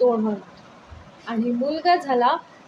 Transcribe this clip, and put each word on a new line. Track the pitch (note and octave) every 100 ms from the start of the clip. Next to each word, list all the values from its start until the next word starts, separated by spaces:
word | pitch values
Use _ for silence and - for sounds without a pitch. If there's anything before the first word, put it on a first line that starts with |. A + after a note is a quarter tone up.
तोंड | B3 A3+
होणार | G#3+ G3 - - - - - - - - A3
आणि | A3+ A#3+
मुलगा | A#3+ C#4 D#4 F4 F4+
झाला | C#4 B3+ A#3+ E4 - -